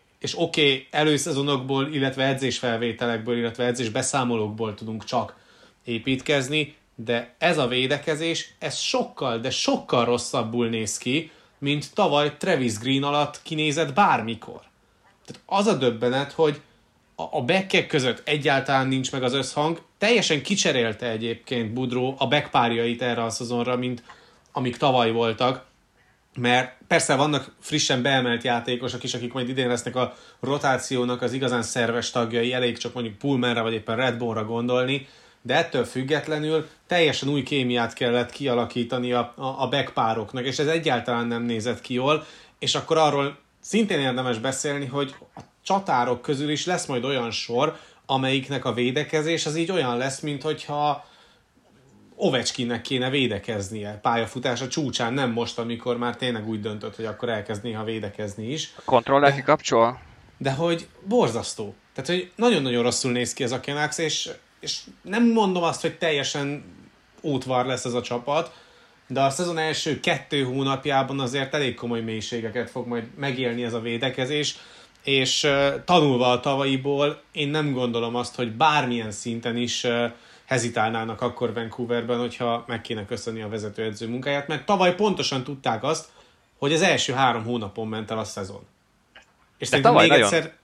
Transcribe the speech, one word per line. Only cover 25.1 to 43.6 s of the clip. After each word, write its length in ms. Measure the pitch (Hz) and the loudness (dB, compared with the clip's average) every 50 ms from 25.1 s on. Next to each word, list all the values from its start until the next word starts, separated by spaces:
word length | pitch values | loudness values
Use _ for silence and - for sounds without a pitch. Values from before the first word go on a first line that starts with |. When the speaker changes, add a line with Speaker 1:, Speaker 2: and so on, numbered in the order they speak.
Speaker 1:
voltak. 540 | 113 117 117 113 110 - 123 127 131 135 - - _ _ _ _ _ _ _ _ _ _ _ _ _ | 2 2 2 0 2 2 2 2 0 0 -6 -16 _ _ _ _ _ _ _ _ _ _ _ _ _
Mert 400 | 131 123 120 123 127 131 - - - - - | -2 2 4 4 4 2 0 -4 -14 -2 0
persze 280 | 175 165 - - 147 | 2 2 4 4 2
vannak 400 | 139 147 151 151 139 - - - _ | 4 4 2 2 0 -2 -6 -12 _
frissen 420 | - - 151 151 - - 143 127 | -8 -4 -2 0 0 2 2 2
beemelt 420 | 120 139 139 131 123 120 120 117 - | 2 2 2 2 2 2 0 0 0
játékosok 600 | 131 120 120 117 - 123 120 127 120 127 120 - | 0 0 0 0 -2 -4 -4 -4 -6 -6 -6 -6
is, 100 | 123 - | -6 -6
akik 200 | 120 117 117 117 | -6 -6 -6 -6
majd 160 | 131 123 123 | -4 -4 -2
idén 180 | 131 135 127 120 | -2 0 0 0
lesznek 280 | 123 120 - 127 120 | 0 -2 -2 -4 -2
a 200 | 131 123 117 - - - - - _ | -2 -2 -2 -4 -8 -20 -20 -14 _
rotációnak 800 | - 127 139 143 151 139 131 123 - - 135 123 123 123 123 120 | -4 -2 -2 0 2 2 0 0 0 -2 -2 0 0 0 0 -2
az 120 | 127 120 120 | -2 -2 -2
igazán 280 | 131 135 123 123 120 | -2 -2 0 0 0
szerves 500 | 110 - - 127 117 113 117 120 113 - | -2 -2 0 0 0 2 0 0 -2 -2
tagjai, 420 | - 123 117 110 117 117 117 123 127 | -2 -2 -2 0 0 0 0 0 0
elég 240 | 127 123 120 117 - | 0 0 0 -2 -2
csak 160 | - 117 - | -6 -8 -6
mondjuk 240 | 123 117 113 101 - | -6 -6 -8 -8 -4
Pullmanre 440 | - 143 139 123 123 123 117 117 | -2 0 2 2 2 2 2 2
vagy 120 | 113 113 113 | 0 0 -2
éppen 220 | 110 107 - 113 | -2 -2 -2 -2
Redbone-ra 500 | 113 131 127 117 117 123 117 110 110 107 | 0 0 0 0 0 -2 -2 -2 -2 -4
gondolni, 600 | 110 117 117 120 123 123 123 127 127 139 135 135 - - - - - _ _ | -2 -2 -2 0 2 2 2 2 2 0 -2 -4 -8 -16 -20 -20 -20 _ _
de 140 | - 123 131 | -4 0 2
ettől 280 | 160 170 - - 131 117 | 2 2 2 0 -2 -2
függetlenül 840 | - - 127 131 131 156 143 135 156 156 151 151 156 160 160 151 - - _ _ - | -2 -2 -4 -2 0 0 -2 0 -2 -4 -2 0 0 0 0 -2 -4 -10 _ _ -2
teljesen 420 | 175 175 165 147 131 - - 139 | 2 4 4 4 2 0 0 0
új 140 | 147 143 131 | 0 0 0
kémiát 500 | - 147 139 127 123 123 120 117 113 - | 0 0 0 0 2 2 0 0 -2 -2
kellett 380 | - 131 120 120 123 120 120 | -2 0 2 2 2 0 -2
kialakítani 800 | - - 143 131 120 117 120 117 - 123 120 117 131 127 123 123 123 | -4 -4 -2 0 0 0 0 0 -2 -4 -2 -2 -2 -2 -2 0 0
a, 200 | 120 120 - - | 0 0 -2 -6
a, 100 | - 139 | -8 -6
a 220 | 131 131 131 131 117 | -6 -4 -2 -2 -2
back 260 | 123 139 131 - - | 0 -2 -2 -2 0
pároknak, 520 | 139 120 113 113 113 104 104 - 131 120 | 0 0 2 0 -2 -4 -6 -6 -6 -6
és 140 | 135 127 - | -4 -2 0
ez 80 | 151 147 | 0 0
egyáltalán 600 | 160 165 156 147 131 117 - 127 120 117 117 117 | 0 0 2 0 0 0 0 0 -2 -2 0 -2
nem 160 | 120 117 117 | -2 -2 -2
nézett 380 | 120 117 110 104 123 110 - | -2 -2 -2 -2 -2 -4 -4
ki 120 | - - 127 | -6 -4 -2
jól, 320 | 123 127 139 156 151 156 - - - - - _ _ | 0 2 2 2 2 0 -4 -16 -20 -20 -20 _ _
és 160 | 147 131 - | -4 -2 -2
akkor 220 | 147 - - 160 160 | -2 0 2 4 6
arról 400 | 156 147 143 143 139 139 143 - _ _ _ | 6 6 4 2 0 0 -4 -8 _ _ _
szintén 400 | _ | _